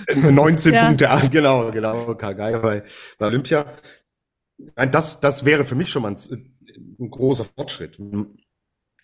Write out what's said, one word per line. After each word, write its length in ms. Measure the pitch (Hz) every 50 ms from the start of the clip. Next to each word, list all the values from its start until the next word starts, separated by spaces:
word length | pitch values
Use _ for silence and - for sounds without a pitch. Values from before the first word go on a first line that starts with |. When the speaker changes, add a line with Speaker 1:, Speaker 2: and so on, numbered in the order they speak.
| -
Speaker 1:
<laughs> 100 | - -
„neunzehn 600 | 139 165 147 139 143 151 160 170 160 - - 233
Speaker 2:
Ja. 100 | 226 226
Speaker 1:
Punkte“, 240 | 226 - 131 147 -
ah, 160 | 135 147 139
genau, 440 | 131 139 160 147 135 135 123 117 113
genau, 420 | 110 110 110 110 113 117 117 117 113
Karl 200 | - 113 101 95
Geiger 240 | 95 104 110 117 113
bei, 240 | 110 110 104 101 - - - - - - -
bei 80 | - 110
Olympia. 380 | 104 113 135 131 - 160 147 147 - - - _ - - _ _ _ _ _ _ _ _ _ _ _ _ _ - - -
Nein, 160 | 117 131 131
das, 280 | 139 156 156 - - -
das 260 | - 139 135 - 123
wäre 200 | 147 151 143 135
für 100 | - 123
mich 140 | 135 180 -
schon 140 | - 143 110
mal 60 | 101
ein, 440 | 98 - - - 131 - - _ _ _ _ _ _ - - - - -
ein 100 | 123 107
großer 360 | - - 127 135 135 117 107
Fortschritt, 540 | - _ - 143 - - - 82 - _ -
wenn 380 | 101 101 101 104 104 - _ _ _ _ _ _ _ _ _ _ _ _ _ _